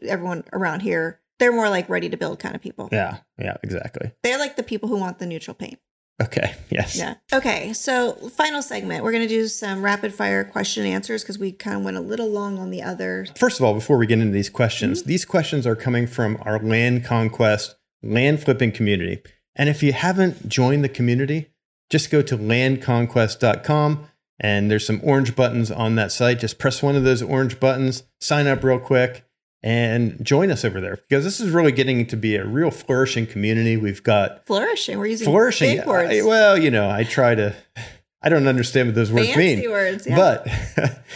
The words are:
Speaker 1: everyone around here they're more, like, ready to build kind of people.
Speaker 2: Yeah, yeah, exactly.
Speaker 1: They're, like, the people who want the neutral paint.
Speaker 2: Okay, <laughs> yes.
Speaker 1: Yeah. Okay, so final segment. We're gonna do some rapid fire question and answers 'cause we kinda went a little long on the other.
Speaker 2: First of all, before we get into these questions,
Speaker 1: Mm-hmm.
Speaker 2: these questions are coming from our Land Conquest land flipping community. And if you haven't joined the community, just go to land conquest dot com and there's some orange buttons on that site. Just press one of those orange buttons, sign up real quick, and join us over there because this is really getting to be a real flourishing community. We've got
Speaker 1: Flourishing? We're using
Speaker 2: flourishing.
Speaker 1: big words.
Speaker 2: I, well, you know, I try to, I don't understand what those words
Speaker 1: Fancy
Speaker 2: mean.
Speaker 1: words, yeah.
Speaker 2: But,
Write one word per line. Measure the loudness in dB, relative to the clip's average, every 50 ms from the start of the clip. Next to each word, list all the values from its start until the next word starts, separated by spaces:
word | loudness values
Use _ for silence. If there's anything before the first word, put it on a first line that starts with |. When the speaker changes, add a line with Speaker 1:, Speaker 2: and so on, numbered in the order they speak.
| -8
Speaker 1:
everyone | -6 -6 -6 -6 -8 -8 -10 -10 _
around | -6 -4 -4 -4 -4 -4
here | -4 -4 -4 -4 -4 -6 -8 _ _ _ _ 2
they're | 2 2
more, | 4 2 2 0
like, | 0 -2 -2 -4
ready | -4 -4 -4 -6
to | -6
build | -6 -6 -6 -8 -8
kind | -10 -12 -12
of | -12
people. | -14 -14 -14 -14 -8 -4
Speaker 2:
Yeah, | -2 -2 -2 -2 -6 -10 _ _ _ -10
yeah, | -8 -8 -8 -8
exactly. | -8 -8 -8 -8 -8 -10 -10 -10 -10 -10 -8 _
Speaker 1:
They're, | -2 -2 -2 -2
like, | -4 -4 -6
the | -8
people | -6 -6 -6 -6 -4 -4
who | -4
want | -4 -4 -6 -8 -10
the | -10
neutral | -10 -10 -10 -12 -14 -14
paint. | -14 -14 -16 -16 -18 _ _ _ _ _ _ _ -4
Speaker 2:
Okay, | -4 -2 -2 -2 -4 -4 -4 -8
<laughs> | -10 -4
yes. | -4 -2 -2 -4 -4
Speaker 1:
Yeah. | -6 -8 -8 -10 -14 _ -4
Okay, | -2 -2 0 -2 -4 -4 -6 -8
so | -8 -6 -4 -2 -2 -2 -2 -2 -4
final | -8 -12 -8 -4 -2 -2 -2 -2 -4
segment. | -6 -6 -6 -6 -8 -6 -6 -4 -4
We're | -2
gonna | -2 0 0 0
do | 0 0 -2
some | -2 -4 -6 -6 -6 -4 -2 -2
rapid | -2 -2 -2 -4 -6
fire | -4 -4 -2 0 0 -2
question | -2 -4 -4 -6 -4 -4 -4 -4 -2
and | -2
answers | -2 -4 -4 -6 -6 -6
'cause | -8 -8 -8 -8
we | -8 -8
kinda | -8 -8 -10 -8 -6 -6
went | -6 -6 -6
a | -8
little | -8 -6 -6 -4 -4 -4
long | -4 -4 -6 -6 -8 -8
on | -8 -8
the | -10 -8
other. | -8 -10 -8 -8 -6 -6 -6 -8 -8 -10 -4
Speaker 2:
First | 0 0 0 2 2
of | 2
all, | 2
before | 2 2 2 2 2 4
we | 4 4
get | 4 2
into | 2 2
these | 0 0 -2 -2
questions, | 0 0 0 0 0 0 -2 -2 -2 -2
Speaker 1:
Mm-hmm. | -2 -2
Speaker 2:
these | -2 -2 -2
questions | 0 0 0 0 0 -2 -2 0
are | 0 -2
coming | -2 -2 -2 0 0 -2 -2
from | -2 -2 -2 -2 -2 -4
our | -4 -2 -2 -2
Land | 0 2 2 2 4 2 2 0 0
Conquest | 0 0 0 0 0 0 2 2 2 2 0 -2 -8 -14 _ _ _ _ _
land | -6 -2 0 2 4 2 2 2
flipping | 2 0 2 2 2 0
community. | 0 0 0 0 0 0 -2 -4 -6 -8 -12 -16 _ _ _ _ _
And | 0 0 0
if | 2 2
you | 2 0
haven't | 0 0 0 0 0 2 0 0 0 -4 -8 -4
joined | 0 2 2 2 2 2
the | 0 -2
community, | -2 0 0 0 2 0 0 -2 -4 -4 -6 -10 _ _ _ _ _ _ _ -2
just | -2 -2 0 2
go | 2 2
to | 2 2 -2
land | -2 0 2 2 4 4 2 0 0
conquest | 0 0 2 2 2 2 2 2 2 0 0 0
dot | 2 2 2 2
com | 0 0 2 2 2 2 0 -2 -6 -12 _ _ _ _ _ -4
and | 0 0 2 2 2 2
there's | 2 0 0
some | -2 -4 0 2
orange | 2 4 4 2 2 2
buttons | 2 2 2 2 0 -2 -2
on | -2 -2 0 0 2
that | 0 0 0
site. | 0 2 2 2 2 0
Just | -2 -6 -4 -2
press | -2 -2 0 0
one | 0 0 2
of | 2 4
those | 2 2 2
orange | 0 -2 0 0 0 -2 0 0
buttons, | 2 2 2 2 0 -2 -2 -4 -10 _ _ -8
sign | -4 0 0 2 2 2
up | 2 2 2
real | 2 2 0
quick, | 0 2 2 2 2 2 -2 -8 -20 _ _ _ _ _ _ _
and | -2 0 2 2 2 2 2 0 0 0 -2 -4 -2
join | 0 2 2 2 2
us | 0 0 -2
over | -4 -4 -4
there | -6 -8 -8 -10 _ 0
because | 0 2 2
this | 0 -4 -4
is | -2 0
really | 2 4 4 4
getting | 4 2 2 2 0 0 0
to | -2 -2
be | -2 0 0 0
a | 0 -2
real | -2 -2 0 0 0
flourishing | -2 -4 -2 0 2 2 2 2 0 -2 -4
community. | -4 -4 -2 0 0 2 2 2 2 2
We've | 0 0 -2 -4 -2 2
got | 4 4 4 2 0 -4 -8 _
Speaker 1:
Flourishing? | -2 -2 0 0 0 -2 -2 -4 -6 -6 -4
We're | -4
using | -4 -4 -2 2
Speaker 2:
flourishing. | 4 4 4 4 4 2 2 2 2 2 0
Speaker 1:
big | 0
words. | 0 0 2 2 2 2
Speaker 2:
I, | 2
well, | 4 4 6 6 6 6 6
you | 6 4 4
know, | 4 2 2 2
I | 0 0
try | -2 0 2 4 4 4 4
to, | 4 0 -2 -4 -8 -14 _ -18 -18 -18 -18 -20 -20 _ _ _ _
I | 0 2
don't | 4 4 4
understand | 4 2 2 0 0 2 2 2 2
what | 2
those | 2 2 2
words | 2 2 2 4 4
Speaker 1:
Fancy | 4 4 4 4 2
Speaker 2:
mean. | 0 -2
Speaker 1:
words, | -2 0 0 -2 -2 -4 -2
yeah. | 2 4
Speaker 2:
But, | 6 6 6 4 2 -2 -4 -4 -4 -6 -4 -2 -2 -2 -2 -2 -6 -14 -18 -16